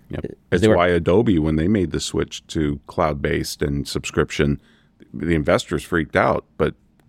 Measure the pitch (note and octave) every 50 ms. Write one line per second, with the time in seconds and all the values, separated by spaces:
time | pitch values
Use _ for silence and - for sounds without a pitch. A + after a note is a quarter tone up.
0 | _ - - - - - - - _ _ F#2 F2 G2 A2 G#2+ F2 F2 F2+ F2 E2+
1 | E2 - F2 G#2 A#2+ - F#2+ D#2+ D2+ D#2+ D#2+ D#2 D#2 F#2 A2 G2+ F2+ D#2 D#2 D#2+
2 | - - - D#2+ D2+ - - - - - - E2 D2+ C#2+ C#2+ C#2 - - - -
3 | E2+ D#2 D2 C#2+ C#2+ D2+ D#2 D#2 D2+ - - - D#2 D2 C#2 C#2+ C#2 - - D2
4 | - - - - D2 - - - D2+ D2 C#2+ - - _ _ _ _ _ _ _
5 | - - - - - E2+ E2+ D#2+ C#2+ D2+ F#2 - - - E2+ D2 - - F2+ E2+
6 | D2+ C#2 - F#2 A#2 C3 - - - _ _ - - - - - _ _ _ _
7 | _